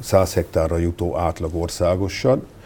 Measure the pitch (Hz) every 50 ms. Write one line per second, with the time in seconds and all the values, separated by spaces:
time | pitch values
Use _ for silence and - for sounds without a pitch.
0 | - - - 95 95 87 - - 90 - - 87 80 80 85 85 85 85 85 -
1 | 87 87 - 73 87 85 78 - - 82 82 85 85 87 - - 87 87 90 92
2 | 98 95 - - - 123 131 - - - - - -